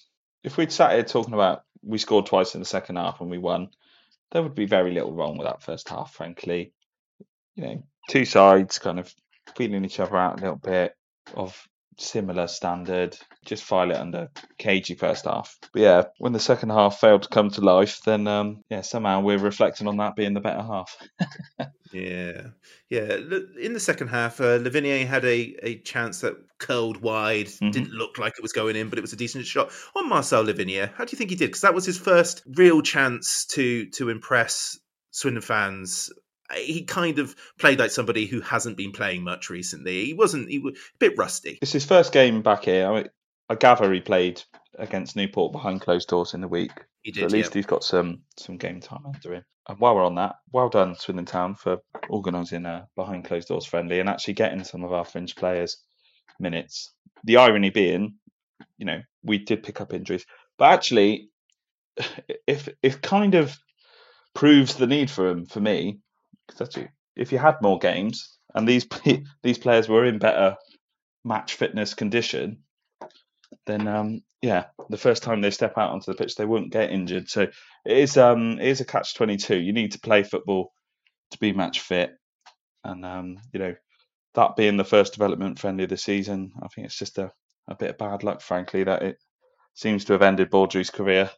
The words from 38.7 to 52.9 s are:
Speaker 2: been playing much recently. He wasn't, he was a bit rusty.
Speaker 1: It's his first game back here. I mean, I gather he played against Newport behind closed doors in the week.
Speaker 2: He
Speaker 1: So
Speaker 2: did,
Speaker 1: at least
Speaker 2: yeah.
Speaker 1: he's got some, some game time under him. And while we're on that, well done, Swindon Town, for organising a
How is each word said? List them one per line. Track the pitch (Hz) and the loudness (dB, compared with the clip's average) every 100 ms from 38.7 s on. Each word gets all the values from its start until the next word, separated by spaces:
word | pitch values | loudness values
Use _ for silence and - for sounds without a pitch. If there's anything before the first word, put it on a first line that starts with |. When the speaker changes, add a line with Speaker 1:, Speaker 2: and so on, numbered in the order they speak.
| 95 | -10
Speaker 2:
been | 98 | -10
playing | 98 104 90 | -6 -6 -6
much | 90 87 - | -8 -10 -10
recently. | 90 90 80 73 92 120 | -12 -12 -10 -8 -6 -4
He | |
wasn't, | 165 208 156 110 | 0 0 0 -6
he | 143 | -6
was | 139 139 | -8 -10
a | - - | -14 0
bit | 220 - | 0 2
rusty. | 92 - - - | -4 -6 -10 -8
Speaker 1:
It's | 139 | -4
his | 143 139 | -2 4
first | 185 165 | 6 8
game | 139 127 113 | 6 6 6
back | 110 101 - | 2 2 2
here. | 92 95 | 2 2
I | 107 | 0
mean, | - _ _ _ - | -4 _ _ _ -8
I | 110 | 4
gather | 127 120 101 | 6 8 6
he | 92 | 2
played | - 92 90 90 - - _ - | 2 2 2 -2 -14 -20 _ -14
against | 104 95 - 107 | -8 -8 -6 -6
Newport | 98 - 80 | -4 -2 -4
behind | - 101 95 | -4 -6 -4
closed | - 87 - | -2 -2 0
doors | 90 85 | -2 -2
in | 90 | -8
the | 92 | -6
week. | 87 - - _ _ | -6 -6 -10 _ _
Speaker 2:
He | 107 | -12
Speaker 1:
So | 104 | -6
Speaker 2:
did, | 87 | -2
Speaker 1:
at | |
least | 107 107 | 0 -2
Speaker 2:
yeah. | 101 | -4
Speaker 1:
he's | 98 | -2
got | 80 - | -2 0
some, | 92 87 85 _ - | -2 -2 -6 _ -20
some | - 90 | -18 -12
game | 90 90 | -12 -12
time | - - 143 | -16 -16 -14
under | 139 85 90 | -14 -12 -14
him. | - _ - | -16 _ -16
And | 98 | 0
while | 120 104 | 2 4
we're | 90 | 2
on | 87 | 0
that, | 95 - _ | -4 -6 _
well | 127 123 | -2 2
done, | 107 92 87 | 2 0 -2
Swindon | - 92 87 | -8 -8 -6
Town, | 92 90 98 | -4 -4 -4
for | 101 90 _ - - | -4 -4 _ -16 -8
organising | 107 95 87 87 87 87 | -8 -6 -6 -6 -10 -10
a | 87 101 | -12 -12